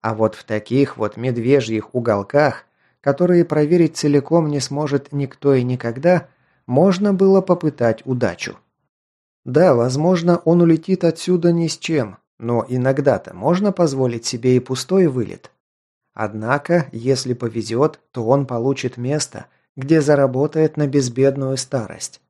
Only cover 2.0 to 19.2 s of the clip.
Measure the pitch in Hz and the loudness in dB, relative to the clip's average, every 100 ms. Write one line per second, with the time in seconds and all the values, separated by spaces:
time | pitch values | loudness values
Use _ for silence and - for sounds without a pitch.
2 | 117 101 98 143 147 - _ _ _ _ | -2 -2 0 0 0 -2 _ _ _ _
3 | 139 139 180 175 170 151 151 175 160 - | -4 0 2 4 2 0 2 2 2 0
4 | 151 143 131 170 151 147 131 143 151 139 | 0 0 2 0 0 -4 -4 -6 -2 -4
5 | 143 143 139 - 143 135 123 127 117 120 | -4 -6 -6 -2 0 2 0 -4 -6 -2
6 | 165 180 - _ _ _ - 127 190 185 | 0 0 -2 _ _ _ -2 2 2 2
7 | 208 190 190 190 190 175 156 - 117 113 | 0 2 4 4 2 0 -2 0 0 0
8 | - 127 113 87 - - _ _ _ _ | -4 -2 -2 -4 -12 -14 _ _ _ _
9 | _ _ _ _ - 139 180 123 120 131 | _ _ _ _ -2 2 4 4 2 0
10 | 165 180 170 170 160 175 170 160 160 185 | 0 2 2 0 2 4 4 2 0 0
11 | 170 160 - 180 170 170 165 - - 160 | 0 -2 -2 0 2 0 -2 -6 -4 -4
12 | 107 - _ _ 117 120 - 127 127 135 | -4 -12 _ _ -4 -2 -2 -2 0 2
13 | 139 101 - 90 120 175 202 190 170 135 | 2 0 -4 -4 -2 0 0 0 0 2
14 | 127 117 - 123 127 127 123 127 - 190 | -2 -2 -8 -2 2 2 0 -8 -2 2
15 | 175 127 110 - - _ _ _ _ _ | 2 0 -6 -10 -20 _ _ _ _ _
16 | _ - 107 107 110 139 - 175 143 113 | _ -8 -8 -6 -2 -2 2 0 0 -6
17 | 123 131 127 123 117 113 107 113 151 - | -2 -2 -2 -6 -4 -6 -4 0 0 -2
18 | _ 127 110 139 131 120 123 131 127 123 | _ -6 0 0 0 -4 -2 -2 -6 -6
19 | 123 151 | -6 -4